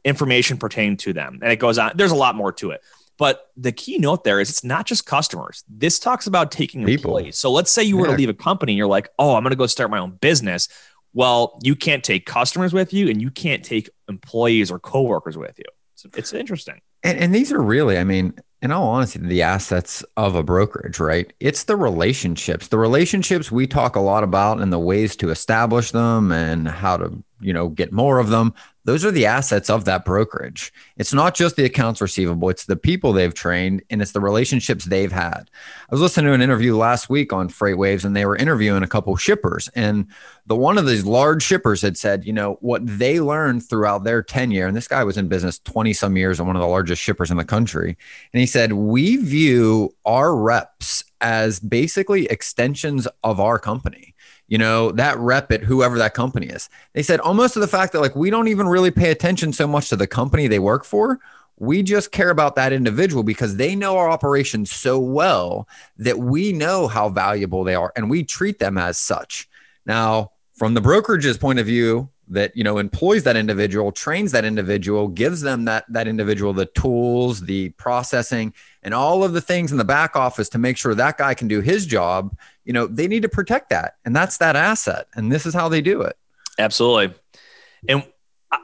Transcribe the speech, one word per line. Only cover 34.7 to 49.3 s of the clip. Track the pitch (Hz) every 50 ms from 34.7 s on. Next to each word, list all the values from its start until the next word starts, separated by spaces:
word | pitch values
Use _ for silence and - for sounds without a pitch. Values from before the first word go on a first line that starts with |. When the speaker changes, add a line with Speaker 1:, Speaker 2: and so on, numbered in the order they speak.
| 120 92 -
Speaker 2:
they've | 87 95 95 98 90
had. | 87 92 85 85 - - - _ _ - - - - - - -
I |
was | 120 139
listening | 170 175 - 175 151
to | 143 139
an | 127
interview | 123 135 127 110 117 123 110
last | 110 113 117 120 117 -
week | - 135 143 143 143
on | 101 95 92 87
FreightWaves, | - - 104 101 95 90 98 98 98 92 95
and | 101 101
they | 101 101
were | 98 101
interviewing | - 131 160 156 110 107 104 101 95
a | 95
couple | 87 - 107 92 101 92
shippers. | 90 - - 214 208 - 92 80 80 - - -
And | 120 110 104 104 104 101 - - - - - - _ _
the, | - 110
one | 117 131 156 202 208
of | 165
these | 135 120 104 92
large | 101 113 123 139 151 160 160 -
shippers | - 190 185 - 117 104 92 -
had | 101 85
said, | - - 107 101 98 85
you | 104 107
know, | 107 101 101 98 -
what | - 120 120 90 117
they | 117 104 101 123 131 151 170
learned | 156 143 147 156 156 143 123 120 113 -
throughout | 120 110 107 104 101 101 95
their | 113 117 117 104
tenure, | - - 135 127 120 104 95 92
and | 92 98
this | 117 117
guy | - 139 135 120
was | 101 92
in | 104 98
business | 82 92 92 87 87 - -
twenty | - - - 110 110 110 101
some | - - 98 95
years | 92 92 95 92 85
and | 87
one | 92 92
of | 92
the | 87
largest | 87 90 95 92 82 90 -
shippers | - - 101 - 90 78
in | 87
the | 85 82
country. | - 101 107 117 - - 78 85 85 85 - - - - - - _ -
And | 123
he | 127
said, | 120 - 120 117 110 104
"We | 101 107 107 113 127 151 196 247
view | 285 240 143